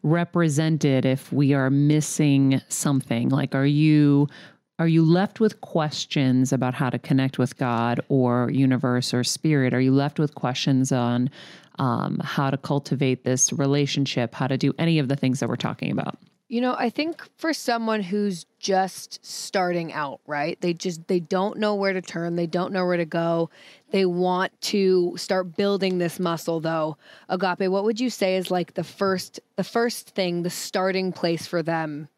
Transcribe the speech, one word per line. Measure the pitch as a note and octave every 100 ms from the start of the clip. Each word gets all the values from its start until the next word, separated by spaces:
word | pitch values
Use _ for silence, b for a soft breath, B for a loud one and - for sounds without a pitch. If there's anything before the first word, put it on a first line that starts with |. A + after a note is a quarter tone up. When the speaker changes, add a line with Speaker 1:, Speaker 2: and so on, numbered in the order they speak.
Speaker 1:
represented | D3+ E3+ F3 F3 E3 C#3+ D#3+ D#3 F3+ C3 C3
if | C3 -
we | B2+ C#3
are | C#3 C3
missing | C#3 D3 D3+ D3+ - D3+ C#3 C3+ C3+ -
something. | - D3 C3+ - A#2 B2+
Like, | C3+ C3+ C3+
are | C#3
you, | D3 D#3 D3+ D3 C#3+ D3 B B B _ -
are | E3
you | D#3+
left | D#3+ F3 G#3 -
with | G#3+ -
questions | - E3+ D3+ - - D3+ C3 B2+ B2+
about | C3 B2+ B2
how | C3
to | A#2+
connect | - C3+ C3+ -
with | B2 -
God | B2+ A#2 A#2 A#2+ -
or | C#3 B2 B2 A#2+
universe | A#2+ C3+ B2+ C3 B2 B2 B2
or |
spirit? | A#2+ - D#3+ D3 B2+
Are | B2
you | C3
left | C3+ C#3+ -
with | D3 -
questions | B2+ B2+ - C3+ C3
on, | C3 A#2+ A#2+ B2+ B B B B -
um, | C3 A#2 - -
how | - - C#3
to | C#3
cultivate | - C#3+ - B2+ C3+ B2+
this | - B2+ -
relationship, | B2+ C#3 C#3+ C#3+ C#3 C#3 - A#2+ -
how | C3
to | C3
do | C#3+ -
any | E3 D#3+
of | B2+
the | C#3
things | C3 B2+
that | A#2
we're | B2
talking | A2 G#2+ -
about? | - - - _ _ _
Speaker 2:
You | A#3+
know, | B3 -
I | A#3+
think | C4+ D#4 D#4+ - _
for | D#4+
someone | D4 - A#3 A3+ G#3+
who's | F#3 G#3 G#3 F3 - _
just | - F#3+ F#3+ - - - -
starting | - - G3 F3+ F3 E3
out, | D3 D3 - -
right? | D3 D3+ -
They | F3+ E3+
just, | F#3+ E3 -
they | F3+
don't | D#3+ F#3 G3+ -
know | G#3+
where | G#3 G3
to | F#3
turn. | F3+ E3+ E3+ E3+
They | E3+
don't | F3 F3+
know | F#3+ F3+
where | F3
to | D#3+
go. | E3+ E3+ E3+ E3 B B B _
They | G3 F#3
want | F3 F3+ F3+ F#3 _
to | - G#3 F#3+ F#3 F3 F3
start | - F#3 F#3 E3
building | G3+ G3+ F#3+ F#3
this | E3+ E3
muscle, | F3 E3 - E3
though. | D#3+ E3 D#3 D#3 B B B
Agape, | F#3 F#3+ F3+ F#3+
what | F#3+
would | G#3 A3+
you | B3+
say | - F#3+ F#3
is, | F3+
like, | F3+ E3+ -
the |
first, | E3 - G3 F#3 - - _ -
the |
first | F3+ A#3 A#3 - -
thing, | - F3+ F3
the | F3
starting | - - G3 F#3+ F#3 F#3
place | F3 E3+ E3 -
for | F3
them? | D#3+ E3 D#3 D3 D#3